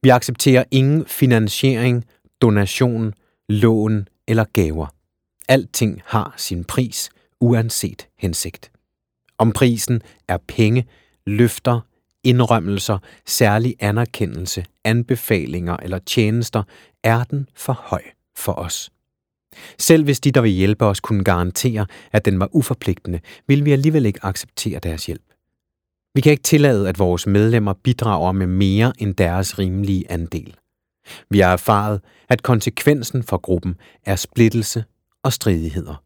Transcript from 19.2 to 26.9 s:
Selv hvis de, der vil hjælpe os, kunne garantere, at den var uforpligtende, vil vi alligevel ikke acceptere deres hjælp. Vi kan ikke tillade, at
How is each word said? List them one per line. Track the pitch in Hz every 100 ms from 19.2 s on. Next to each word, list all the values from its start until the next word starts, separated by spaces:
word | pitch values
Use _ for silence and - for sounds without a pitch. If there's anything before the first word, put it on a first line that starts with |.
| _ _ _ - - -
Selv | - 165
hvis | 147 135
de, | 143
der | 131
vil | 117
hjælpe | 92 95 107 110
os, | 98
kunne | - 104
garantere, | 98 87 90 - 127 110 101 - -
at | 107 131
den | 98
var | 98 160
uforpligtende, | - 127 - 90 - 87 - - -
vil | 139 147
vi |
alligevel | 139 147 156 113
ikke | 98 95
acceptere | 95 - - 113 73
deres | 85 78 -
hjælp. | 82 _ _ _ _ _ _ _ _ _ 139
Vi |
kan | 151
ikke | 147
tillade, | - 151 147 113
at | 98